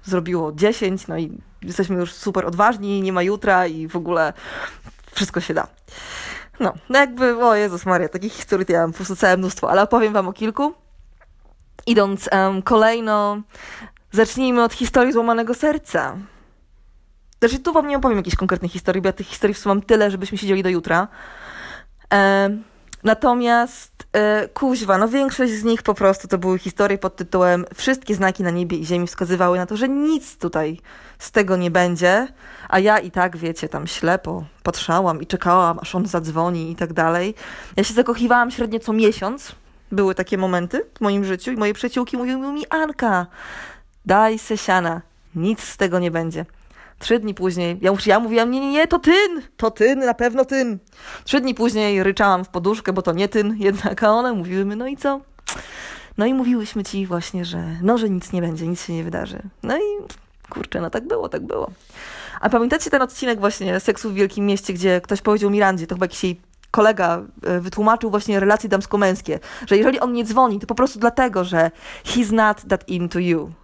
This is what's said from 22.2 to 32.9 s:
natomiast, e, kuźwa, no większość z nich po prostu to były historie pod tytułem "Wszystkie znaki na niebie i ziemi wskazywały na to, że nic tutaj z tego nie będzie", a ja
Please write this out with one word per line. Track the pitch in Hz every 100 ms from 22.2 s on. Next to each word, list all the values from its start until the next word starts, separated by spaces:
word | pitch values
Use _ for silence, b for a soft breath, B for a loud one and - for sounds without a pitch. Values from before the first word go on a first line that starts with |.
| 196 196 196 208 220 b b -
natomiast, | 208 220 285 247 240 233 240 - - _ -
e, | 208 214 214 202
kuźwa, | - 277 254 208 190
no | 220
większość | 269 269 262 254
z | 214
nich | 220 226
po | -
prostu | 208 196 196 -
to | 190
były | 185 185
historie | - - 202 196
pod | 190 -
tytułem | 175 185 180 175 180 -
"Wszystkie | - 262 - 202
znaki | 190 185
na | 180
niebie | 175 175 175
i | 160
ziemi | 175 175
wskazywały | - 175 180 180 180
na | 180
to, | 214
że | 254
nic | 277 302 311 - -
tutaj | 175 165 156 165 B B B B
z | -
tego | - 196 185
nie | 175
będzie", | 175 180 170 175 196 262 B B B B
a | 190
ja | 202